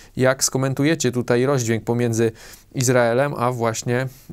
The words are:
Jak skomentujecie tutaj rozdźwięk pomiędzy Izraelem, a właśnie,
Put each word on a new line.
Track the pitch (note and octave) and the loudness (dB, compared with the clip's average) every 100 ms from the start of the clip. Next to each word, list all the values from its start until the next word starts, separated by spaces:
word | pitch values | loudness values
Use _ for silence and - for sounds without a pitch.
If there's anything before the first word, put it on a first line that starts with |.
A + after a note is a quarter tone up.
| - - | -12 0
Jak | B2+ C3+ | 0 0
skomentujecie | - C3 C3+ C3 C#3+ D#3+ B2+ | -2 -2 -2 0 0 2 0
tutaj | B2 A#2 A#2+ C3 | -2 0 2 2
rozdźwięk | C#3 A2+ A2+ | 0 0 -2
pomiędzy | G#2 A#2+ A#2+ A2+ A2+ - - - _ C3+ | 0 0 0 2 0 -2 -14 -20 _ -2
Izraelem, | B2+ B2+ A#2 A#2+ C#3+ C3+ | 2 4 4 2 0 -2
a | A#2+ | -2
właśnie, | B2 A2+ A2 B2+ A#2+ C3 - - | 0 -2 -2 -2 -2 -2 -10 -14